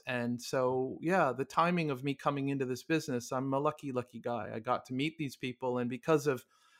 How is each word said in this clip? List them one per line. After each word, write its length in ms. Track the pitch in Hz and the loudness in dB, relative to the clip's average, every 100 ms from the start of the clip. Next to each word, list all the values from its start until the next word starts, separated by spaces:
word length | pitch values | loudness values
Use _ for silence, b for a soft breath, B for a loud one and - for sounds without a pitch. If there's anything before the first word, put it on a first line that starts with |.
| - | -4
And 340 | 123 120 123 | -2 0 -2
so, 560 | - 139 127 131 131 - | -2 2 2 2 0 -2
yeah, 320 | 160 185 147 123 | 2 4 4 2
the 80 | 135 | 0
timing 460 | - 170 175 156 | 2 4 4 0
of 120 | 131 | 0
me 120 | 143 139 | -2 0
coming 340 | 151 143 139 | 0 0 0
into 160 | 139 127 | 0 -2
this 160 | 123 | -4
business, 500 | - 160 151 123 117 | 0 0 0 -4 -2
I'm 220 | 131 135 | -2 0
a 60 | 135 | 2
lucky, 320 | 147 147 143 | 0 -2 -4
lucky 280 | 123 120 117 | -4 -4 -8
guy. 300 | 120 120 110 | -6 -4 -4
I 60 | 113 | -6
got 300 | 120 120 - | -2 -2 -2
to 80 | 127 | -2
meet 240 | 151 - | -2 -2
these 160 | 143 - | -6 -6
people, 420 | 131 120 131 123 | -8 -4 -2 0
and 100 | 120 | -2
because 380 | 123 - 160 143 | -2 2 4 4
of, 180 | 127 - b b | -2 -6 b b